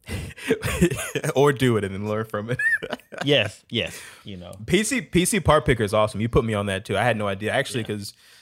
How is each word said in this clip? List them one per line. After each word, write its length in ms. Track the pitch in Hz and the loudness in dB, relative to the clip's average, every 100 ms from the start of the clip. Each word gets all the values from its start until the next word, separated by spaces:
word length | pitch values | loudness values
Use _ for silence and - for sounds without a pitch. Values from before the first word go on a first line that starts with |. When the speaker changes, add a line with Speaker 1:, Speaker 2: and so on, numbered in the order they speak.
| - | -10
Speaker 1:
<laughs> 120 | - - - - - - - 175 - - 139 - 131 | -10 -10 -6 -2 -2 -2 2 2 2 -6 -4 0 4
Or 160 | 143 | 4
do 240 | 131 131 110 | 4 2 2
it 60 | |
and 100 | 98 | 0
then 140 | 98 104 | -4 -4
learn 180 | 107 113 | -4 -4
from 240 | 104 110 | -6 -4
it. 100 | 127 | -4
<laughs> 360 | 932 - - - _ - 135 | -2 -2 -4 -10 _ -4 2
Speaker 2:
Yes, 400 | 139 95 - - | 2 0 -6 -6
yes, 300 | 117 82 - - - | -4 -4 -8 -18 -20
you 140 | 107 92 | -18 -16
know. 160 | 87 95 107 | -16 -12 0
Speaker 1:
P 160 | 185 | 2
C, 180 | 214 254 | 2 -2
P 240 | 156 175 180 | 0 2 2
C 160 | 202 | 2
part 240 | 156 151 147 | 4 4 4
picker 180 | 113 | 2
is 100 | 101 | 2
awesome. 280 | 107 107 101 | 2 2 0
You 80 | 113 | 0
put 160 | - 113 | 2 2
me 80 | |
on 140 | 107 101 | 0 -2
that 180 | 95 - | -4 -2
too. 120 | 98 | 0
I 60 | |
had 140 | 120 113 | 2 0
no 100 | 101 | -2
idea. 240 | 98 104 | -4 -2
Actually, 300 | 117 139 127 | -2 -2 -4
Speaker 2:
Yeah. 60 | 107 | -6
Speaker 1:
'cause, 260 | 104 101 - _ - | -8 -10 -16 _ -20